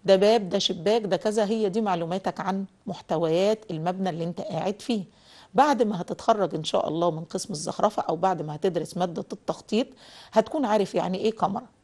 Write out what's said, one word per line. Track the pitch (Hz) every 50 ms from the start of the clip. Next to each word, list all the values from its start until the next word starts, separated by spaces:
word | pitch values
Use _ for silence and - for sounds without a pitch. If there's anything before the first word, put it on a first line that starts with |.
| _
ده | 180 190
باب، | 190 196 208 220 240 202 175
ده | 190 202
شباك، | - - 185 175 160 196 214 240
ده | 214 190 190
كذا، | 180 - 220 208 226 214
هي | 196 226 226 214 196
دي | 175 226
معلوماتك | 220 202 185 170 170 165 175 196 - 196 - -
عن | 202 190 190 196 196 - _ _ _
محتويات | - 170 - - - 165 156 165 160 160 170 190 208 220 220 - -
المبنى | 170 156 156 175 185 190 190 185
اللي | 156 165 165
أنت | 170 170 -
قاعد | - - 185 160 - 190 208 -
فيه. | - - 240 208 180 - _ _ _ - - - - _ -
بعد | - 277 302 285 220 247
ما | 208 214 170
هتتخرج | 175 - 170 - - - 226 208 190 165 -
إن | 160 160
شاء | - - - -
الله | - 151 165 170 175
من | 160 160 170
قسم | - - 190 - - 190
الزخرفة | 147 156 165 - - - 208 - -
أو | - - 165
بعد | 165 175 190 185 156
ما | 151 151 147
هتدرس | 151 - 190 165 170 156 - -
مادة | - 175 185 165 208 190 _ -
التخطيط، | - _ - 160 - - - - 214 262 - - - - - - - - -
هتكون | - 220 220 - - 311 269
عارف | 214 214 214 196 202 -
يعني | 190 170 175 185
إيه | 190 - 220
كاميرا | 220 - 180 160 196 - 254 - _ _